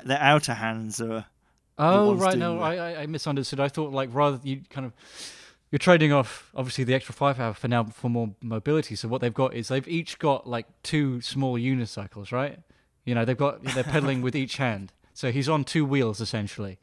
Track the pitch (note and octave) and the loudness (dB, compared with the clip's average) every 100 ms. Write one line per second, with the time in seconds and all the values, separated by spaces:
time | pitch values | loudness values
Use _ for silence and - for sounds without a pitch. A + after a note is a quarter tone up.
0 | B2 C#3+ C3+ D3+ D3 A2 A2+ A2 A2 G#2 | 0 4 6 6 4 -4 -4 -4 -6 -6
1 | A2+ A2 - _ _ _ _ - D#3 F#3+ | -4 -6 -8 _ _ _ _ 0 4 6
2 | G#3 F#3 F#3+ F#3 F3 E3+ D#3+ F3 E3+ D#3 | 6 4 4 2 0 0 -2 -2 -4 -6
3 | D3+ D#3+ D#3 C#3 B2+ C3+ C#3 - D3+ C3+ | -6 -4 -2 -2 -2 0 0 -2 -4 -2
4 | C3 B2+ D3 C3 C#3 C3+ - C#3 B2+ - | -2 2 2 2 -4 -8 -8 -10 -10 -12
5 | - - - - - _ _ C#3+ - F3 | -20 -18 -18 -18 -20 _ _ 2 6 6
6 | D#3 C#3+ B2 - - - C3 - B2 C3 | 6 4 2 -6 -12 -8 -6 -2 0 0
7 | - - C#3+ C3 A#2 G#2 A#2+ A#2+ A2 - | -2 0 0 2 -2 -2 0 0 0 -4
8 | B2 A#2+ A2 G2 A#2+ A2 C#3 D#3 - G#2+ | -2 -2 -2 -6 -6 -4 0 0 0 -6
9 | A2+ B2+ A#2+ A2+ C3 A#2+ A2 C3+ D3 E3+ | -4 -2 -2 0 0 -2 -4 -4 -2 -4
10 | - - D#3 C3+ B2+ A#2+ - _ - D#3 | -6 -2 0 0 -2 -6 -6 _ -2 0
11 | C#3 B2 - C3+ C3 A#2+ B2+ C3 A2+ - | 2 -2 -4 -2 0 0 0 0 -2 -8
12 | G2 G#2 G2+ B2 C3+ - - _ _ _ | -12 -12 -6 -4 -4 -8 -20 _ _ _
13 | - A#2 A#2 B2+ C#3+ - C3 B2+ A#2+ D3+ | -2 2 2 2 0 0 -4 -2 0 0
14 | C3+ B2+ B2+ C#3 C3 - B2 G2+ F#2+ _ | 0 0 0 -2 -4 -2 -2 -4 -10 _
15 | _ - C3 B2+ C3+ D#3 C3+ D#3+ C#3 C#3 | _ -6 -2 0 2 0 2 0 2 2
16 | A#2 G#2 A2 A2 G#2 - G2 F#2 | 2 -2 -4 -4 -6 -6 -10 -12